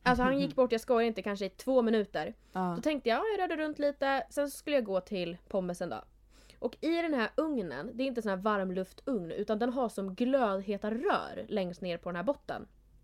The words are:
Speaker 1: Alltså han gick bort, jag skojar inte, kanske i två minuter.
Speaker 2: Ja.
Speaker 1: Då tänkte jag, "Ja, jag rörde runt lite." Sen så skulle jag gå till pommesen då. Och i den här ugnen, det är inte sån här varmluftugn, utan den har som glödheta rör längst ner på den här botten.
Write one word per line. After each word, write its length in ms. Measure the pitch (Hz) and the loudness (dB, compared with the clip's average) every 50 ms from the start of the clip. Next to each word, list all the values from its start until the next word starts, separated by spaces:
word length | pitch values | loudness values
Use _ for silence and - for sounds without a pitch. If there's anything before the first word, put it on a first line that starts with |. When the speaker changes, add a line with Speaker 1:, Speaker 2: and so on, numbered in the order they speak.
Speaker 1:
Alltså 200 | - 247 247 240 | 2 4 4 6
han 160 | 247 254 269 277 | 4 4 4 2
gick 160 | 277 - - | 0 2 2
bort, 180 | 262 254 240 | 2 4 4
jag 80 | 226 226 | 2 0
skojar 260 | - - 247 226 233 | 2 2 4 4 4
inte, 160 | 233 220 - | 2 0 -2
kanske 220 | - 214 202 196 196 | -2 -4 -2 -2 -4
i 20 | 185 | -6
två 340 | - - - 254 262 254 | -6 -4 -2 2 4 4
minuter. 520 | 233 220 226 214 196 - - 156 156 202 - - _ _ | 6 6 4 4 2 0 -2 -4 -4 -4 -6 -12 _ _
Speaker 2:
Ja. 200 | - 185 185 180 170 | -4 -2 -2 0 -2
Speaker 1:
Då 60 | - | 0
tänkte 260 | - 302 302 262 - 233 | 0 0 0 0 2 2
jag, 100 | 226 277 | 2 2
"Ja, 40 | 415 440 415 381 | 2 0 0 0
jag 40 | |
rörde 200 | 370 349 330 302 | 0 0 0 -2
runt 160 | 311 302 302 - | -2 -2 -2 0
lite." 480 | 285 285 285 - 277 269 277 262 - - | 0 0 0 0 0 0 2 0 -2 -2
Sen 200 | - 285 285 277 | -2 -2 -2 -2
så 60 | - - | -4 -8
skulle 180 | - 302 285 | -2 0 2
jag 80 | 262 220 | 2 2
gå 160 | 196 190 180 | 2 0 -2
till 360 | 185 - 208 180 175 170 175 - - - | -2 -2 -2 -2 -2 -4 -6 -8 -8 -4
pommesen 400 | - 190 185 175 175 - 180 165 | -2 -2 0 -2 -2 -4 -4 -6
då. 140 | 110 - - - - _ _ _ - - - - - - | -6 -8 -10 -14 -20 _ _ _ -20 -20 -20 -20 -8 -6
Och 180 | - 233 - - | -6 -6 -4 -2
i 220 | - 320 339 339 | -2 0 0 2
den 120 | 339 320 294 | 0 0 2
här 160 | 247 220 - - | 0 0 0 0
ugnen, 540 | - - 311 285 233 185 156 123 135 165 254 240 | 0 0 0 0 -2 -4 -4 -6 -8 -8 -6 -4
det 80 | 233 | -4
är 40 | 269 | -2
inte 160 | 269 240 233 | -2 -2 -2
sån 80 | 214 208 | -2 -2
här 60 | 190 | -2
varmluftugn, 920 | 185 196 214 214 196 190 190 180 190 190 - - - - 277 254 196 170 165 | 0 0 0 2 2 0 -2 -2 -4 -4 -6 -10 -10 -4 -2 -2 -2 -2 -4
utan 280 | - - 208 - 220 208 | -4 -4 -2 -2 0 0
den 140 | 240 254 | 0 0
har 160 | 240 277 247 208 | 0 0 -2 -2
som 260 | - 202 196 196 185 | -2 -4 -6 -4 -2
glödheta 760 | - 247 254 277 269 240 202 190 190 190 208 202 196 214 208 | -2 2 2 4 4 4 2 2 0 -2 -4 -4 -2 -2 -2
rör 560 | 226 247 339 403 262 - 76 69 - - - - | -2 0 0 2 2 0 -2 -4 -8 -10 -6 -2
längst 320 | 214 202 185 175 180 - | -2 -2 -2 -2 -4 -6
ner 180 | 196 180 165 175 | -6 -6 -6 -6
på 100 | - 175 | -6 -6
den 80 | 175 | -6
här 60 | 175 | -2
botten. 440 | 185 269 277 - _ - 135 - - - _ _ _ _ - - | -2 -2 -2 -2 _ -10 -10 -10 -10 -14 _ _ _ _ -20 -8